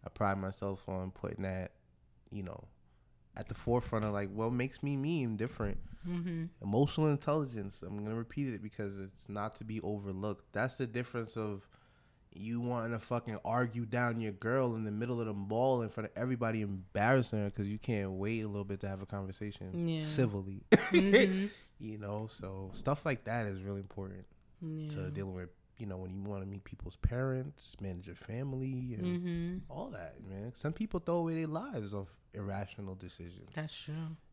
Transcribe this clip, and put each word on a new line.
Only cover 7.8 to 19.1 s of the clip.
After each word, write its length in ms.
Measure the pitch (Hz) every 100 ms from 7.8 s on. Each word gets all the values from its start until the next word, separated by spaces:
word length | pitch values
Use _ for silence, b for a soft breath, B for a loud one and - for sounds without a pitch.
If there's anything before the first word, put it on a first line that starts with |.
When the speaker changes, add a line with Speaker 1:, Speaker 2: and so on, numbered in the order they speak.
Speaker 1:
I'm 140 | 90 104
gonna 100 | 104
repeat 380 | 113 117 - 139
it 100 | 110
because 360 | 107 - 101 98
it's 300 | 98 - -
not 260 | 101 107 -
to 80 |
be 160 | 110 110
overlooked. 720 | 92 104 101 95 104 101 -
That's 240 | 101 123 -
the 100 | 127
difference 500 | 113 123 120 110 -
of 280 | 107 98 - b b b b b - -
you 240 | 107 117
wanting 300 | 120 123 113
to 80 | 117
fucking 400 | - 120 117 107
argue 420 | - 117 123 117 113
down 340 | 120 123 113
your 120 | 110
girl 420 | 98 110 127 127
in 100 | 113
the 60 | 110
middle 300 | 104 120 120
of 60 | 110
the 60 |
mall 480 | 101 98 110 131 127
in 60 | 113
front 220 | - 110
of 20 | -
everybody, 400 | 123 127 117 113
embarrassing 800 | 104 95 92 98 107 135 120 110
her 100 | 101
'cause 160 | - 101
you 100 | 104
can't 320 | - 110 98
wait 280 | 95 101 113
a 60 | 107
little 160 | 101
bit 160 | 101 98
to 80 | 101
have 120 | 95
a 60 |
conversation 840 | 98